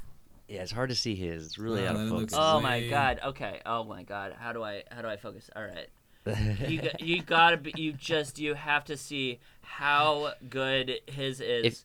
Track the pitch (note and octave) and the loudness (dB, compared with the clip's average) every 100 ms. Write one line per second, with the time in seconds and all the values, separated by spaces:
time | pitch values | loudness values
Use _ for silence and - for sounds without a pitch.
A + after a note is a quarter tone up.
0 | - - - - - G2+ F2+ A2 C3 A#2 | -14 -14 -20 -20 -12 -8 -6 -2 -2 0
1 | A#2+ F#2+ F2 E2 D#2+ G2+ A2 G#2+ F#2+ G#2+ | 0 -2 -2 -4 -8 -6 -2 0 2 0
2 | A2 A2 A2 D3 D#3+ D#3 C3+ A#2+ A#2+ C#3+ | 0 -2 0 4 6 6 4 2 2 2
3 | C3+ B2 C#3 C3+ A2 F2 - A#2 A2 F#2 | 2 2 -4 -6 -6 -6 -4 -2 -4 -10
4 | F2+ G2+ G2 - A#2 A#2 A2 G2+ - A#2+ | -8 -8 -8 -8 -8 -6 -6 -8 -10 -10
5 | A2+ G2+ A2 G#2 - - G#2 F2 - _ | -6 -6 -10 -14 -14 -12 -10 -10 -14 _
6 | _ - G2+ G#2+ G#2+ G2+ C3+ D#3+ D3+ - | _ -8 -4 0 0 0 0 0 -2 -2
7 | D#3+ E3+ D3 E3 E3+ E3+ D3 D#3 D#3 C#3 | 0 0 4 8 8 6 0 -4 -4 -4
8 | - D#3 C#3+ C#3+ D3+ C#3+ D3 D3 C#3+ C#3+ | 0 0 0 -4 -4 -2 0 0 0 -8
9 | - C#3+ C3 A#2+ - - - - C#3+ D3 | -6 -4 -2 -4 -12 -20 -16 -2 4 6
10 | D3+ D3 D3 - B2+ C3 C3 C3+ B2+ B2 | 6 4 0 -6 -6 -2 2 2 0 -4
11 | - C3+ C3+ C3 A2+ A#2+ A#2 A#2+ | -6 -4 -4 -2 0 4 4 0